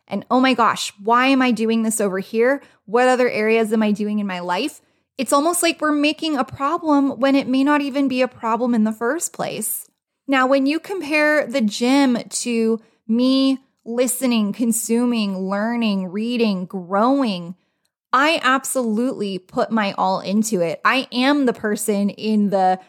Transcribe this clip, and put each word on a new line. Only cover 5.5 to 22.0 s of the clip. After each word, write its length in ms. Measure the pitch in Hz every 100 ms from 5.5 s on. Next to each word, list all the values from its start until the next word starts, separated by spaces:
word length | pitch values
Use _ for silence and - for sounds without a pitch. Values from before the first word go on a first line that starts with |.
| 349
like 180 | 330 320
we're 120 | 302
making 440 | 302 294 302 320 294
a 80 |
problem 760 | 269 - 277 339 330 285 277 -
when 140 | 269
it 120 | 277 247
may 180 | 262
not 160 | 277 294
even 280 | 285 254 277
be 120 | 254
a 60 | 254
problem 460 | - 233 220 247
in 100 | 240
the 80 | 214
first 400 | 220 233 311 -
place. 540 | - 143 - 220 - - _ _ _ -
Now, 200 | 269 262
when 200 | 277 269
you 140 | 311
compare 640 | - 392 285 302 302 302 247
the 140 | 277
gym 580 | 214 - 240 277 269 240 -
to 520 | - 240 233 220 226 _ _ -
me 520 | 226 254 269 269 269 _ _
listening, 680 | - 233 254 - 262 233 208
consuming, 960 | 208 233 220 - 233 247 240 202 190 190
learning, 600 | 202 220 240 226 196 185
reading, 580 | 190 226 247 220 185 180
growing, 880 | 196 175 196 233 277 254 185 170 185 _ _ _ _ _
I 300 | 254 285 330
absolutely 960 | 254 262 - 269 233 214 254 240 202 190
put 320 | _ - 226
my 220 | 226 202
all 280 | - 190 190
into 400 | - 202 220 196
it. 200 | 165 -
I 240 | 208 247 -
am 340 | 240 262 294 262
the 60 |
person 580 | - 214 208 - 202